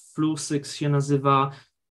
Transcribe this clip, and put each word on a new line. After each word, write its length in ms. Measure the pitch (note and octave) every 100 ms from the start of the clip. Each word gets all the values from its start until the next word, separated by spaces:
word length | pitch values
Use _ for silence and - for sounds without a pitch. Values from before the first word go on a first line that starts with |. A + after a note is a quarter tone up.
| -
Fluxys 600 | - D#3 D3+ - D3 C#3+
się 140 | - D3
nazywa, 640 | C#3+ C#3+ C#3+ C#3 C#3 C#3 C#3+ - _ _